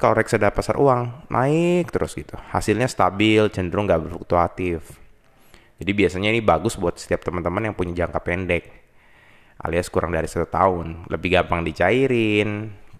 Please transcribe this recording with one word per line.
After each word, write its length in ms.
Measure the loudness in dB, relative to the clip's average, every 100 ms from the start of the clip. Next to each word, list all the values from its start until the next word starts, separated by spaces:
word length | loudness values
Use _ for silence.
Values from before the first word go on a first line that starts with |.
kalau 160 | 4 4
reksadana 320 | 2 2 2
pasar 280 | 0 -2 2
uang, 520 | 2 2 -2 -10 -4
naik 600 | 0 2 2 2 0 0
terus 240 | -2 -4 -6
gitu. 160 | -14 -14 -6
Hasilnya 400 | -2 0 0 0
stabil, 560 | 2 0 4 4 6 4
cenderung 320 | 0 -2 0 2
nggak 240 | 0 -2
berfluktuatif. 920 | -10 0 2 2 -2 -6 -6 -8 -20 -20 _ _ _ _ -20 _ -8
Jadi 100 | -2
biasanya 380 | 2 2 2 0
ini 100 | 0
bagus 380 | 2 2 0 -2
buat 160 | -4 -4
setiap 300 | -4 -4 -4
teman-teman 420 | -4 -4 -2 -4
yang 80 | -4
punya 300 | -4 -4 -4
jangka 160 | -4
pendek, 420 | -4 -4 -2 -2 -4 -18 _ _ _ _ _ -20 _ -10 -4
alias 240 | -2 -2
kurang 220 | -2 -2
dari 160 | -2 -4
satu 180 | -4 -2
tahun. 640 | 2 2 0 -6 -12 -8
Lebih 320 | -6 0 2
gampang 240 | 2 -2 -2
dicairin. 1040 | 0 2 2 2 2 2 2 0 -4 -10 -14 -20